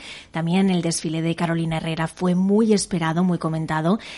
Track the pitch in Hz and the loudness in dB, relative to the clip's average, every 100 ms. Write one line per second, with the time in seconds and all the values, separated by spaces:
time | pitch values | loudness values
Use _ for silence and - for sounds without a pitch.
0 | - - - 165 165 185 196 180 165 165 | -14 -18 -10 -6 0 2 4 2 0 -2
1 | 165 160 165 165 170 165 165 160 165 160 | -4 -2 -2 -2 -2 0 -2 -2 -4 -4
2 | 160 - 185 180 190 208 226 208 - 175 | -4 -2 0 2 4 4 4 2 2 -2
3 | 160 165 185 170 160 160 160 156 160 226 | 0 2 2 2 -2 -2 -2 0 2 0
4 | - | -2